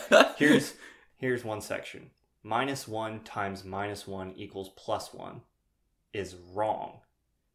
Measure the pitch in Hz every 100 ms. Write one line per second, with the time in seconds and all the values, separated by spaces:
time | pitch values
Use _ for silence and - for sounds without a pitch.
0 | - - - - 147 147 - - - -
1 | - _ 127 123 110 104 - 98 - -
2 | - _ _ _ 107 113 135 135 - 110
3 | 110 110 - 110 98 95 95 95 101 101
4 | - 95 92 92 101 98 95 - - 104
5 | - - - - - _ _ _ _ _
6 | _ 107 90 87 87 95 107 92 - -
7 | - _ _ _ _